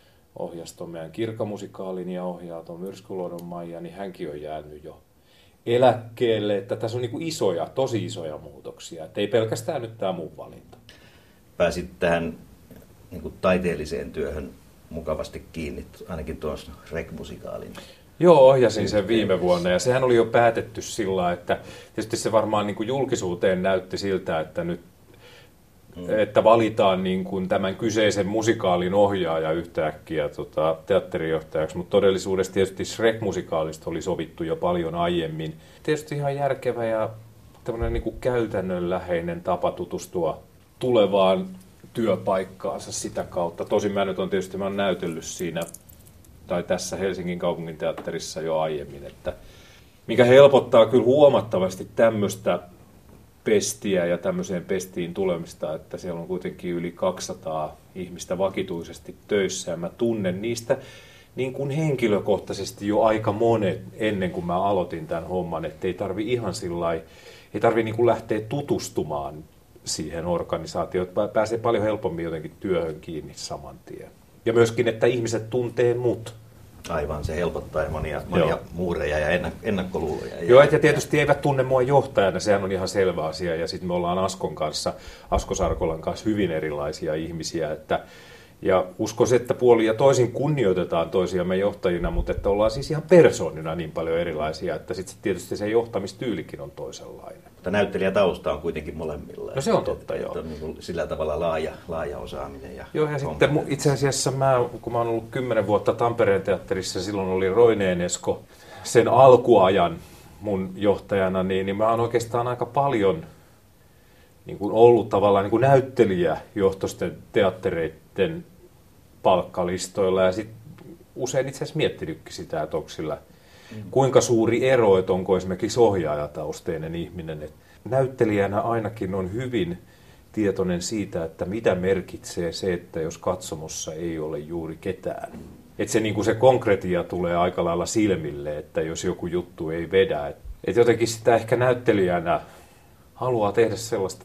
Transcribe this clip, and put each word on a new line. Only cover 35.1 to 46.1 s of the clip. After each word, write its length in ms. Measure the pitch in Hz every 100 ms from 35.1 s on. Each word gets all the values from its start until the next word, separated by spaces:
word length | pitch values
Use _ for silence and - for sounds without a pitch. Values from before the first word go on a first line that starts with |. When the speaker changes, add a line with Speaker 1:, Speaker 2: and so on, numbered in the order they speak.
| 175 160 156 160 160 - -
Speaker 1:
Tietysti 340 | - 151 - 143
ihan 200 | 143 139
järkevä 480 | 139 127 127 120
ja 260 | 113 110 110 - - - - -
tämmönen 280 | - 117 117
niinku 180 | 117 123 -
käytännönläheinen 1200 | 131 123 113 107 92 90 90 180 175 170 170 170
tapa 280 | 175 175 175
tutustua 720 | - 180 180 - - 80 - - - _ -
tulevaan 720 | 127 120 98 98 95 95 95 - - - -
työpaikkaansa 1000 | - 113 92 - 95 92 - 98 - -
sitä 320 | - - -
kautta. 400 | 175 - 175 -
Tosin 280 | 208 214 202
mä 120 | 196
nyt 140 | 196 185
on 120 | 92
tietysti, 260 | 95 - 95
mä 60 |
oon 120 | 98 -
näytellyt 480 | - 87 90 80
siinä 360 | - - 87 80 82 - - - -